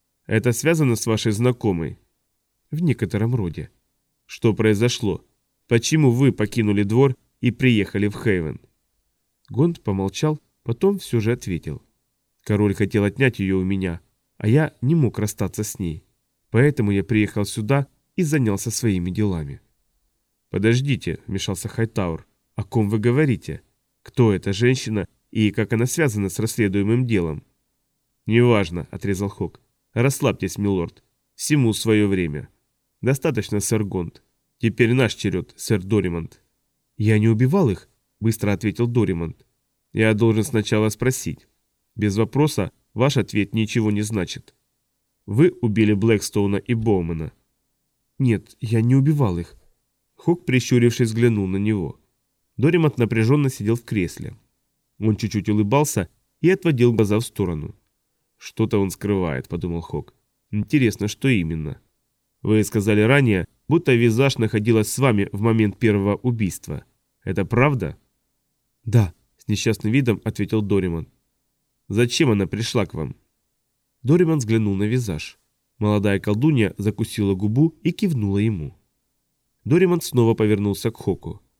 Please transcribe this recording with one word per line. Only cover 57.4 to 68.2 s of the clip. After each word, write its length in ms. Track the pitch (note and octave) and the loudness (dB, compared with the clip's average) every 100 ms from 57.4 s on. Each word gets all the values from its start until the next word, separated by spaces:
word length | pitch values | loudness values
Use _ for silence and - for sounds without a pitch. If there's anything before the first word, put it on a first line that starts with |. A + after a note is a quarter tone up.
| F#2 E2 D2+ - _ _ _ _ _ _ | -4 -4 -10 -14 _ _ _ _ _ _
«Что-то 420 | - - A2 G#2+ | -12 -4 0 0
он 120 | G2 | -2
скрывает», 580 | - G2+ G2 F2 C2 - | -4 -2 -2 -2 -4 -6
подумал 340 | E2+ F2 E2+ | -8 -6 -8
Хок. 320 | E2 D2 - _ _ _ _ | -8 -10 -10 _ _ _ _
«Интересно, 580 | G#2 G2+ D3 B2 - G#2 | -6 0 2 2 0 -6
что 200 | - C3+ | -2 0
именно?» 500 | A#2 E2 E2 D2+ - _ _ _ _ _ _ | 0 -2 -6 -8 -12 _ _ _ _ _ _
«Вы 220 | G2+ G#2+ | 0 2
сказали 380 | G2+ A2+ G2+ G#2+ | 2 0 0 2
ранее, 460 | A2 C#3 C3 F#2+ E2 _ - | 4 4 4 0 -2 _ -2
будто 260 | D#3+ D#3+ | 0 2
Визаж 440 | A#2+ A#2 A2 C#3 C3 | 4 4 4 2 0
находилась 500 | A2 A2 G#2 A2 G#2+ | -2 0 2 2 0
с 80 | - | 0
вами 300 | C3 G#2+ G2 | 2 2 -2
в 80 | G2 | -2
момент 380 | A2+ A2+ G#2+ - | 0 2 0 0
первого 380 | A2+ G#2 G2 G2+ | 0 2 0 -2
убийства. 680 | B2 A#2 G2 - - D2 - _ _ _ | -2 -2 -4 -4 -10 -12 -14 _ _ _
Это 220 | - F#2 | -6 -4
правда?» 540 | F2+ A2+ C#3+ C3 E2 - _ _ | -2 2 2 0 -4 -10 _ _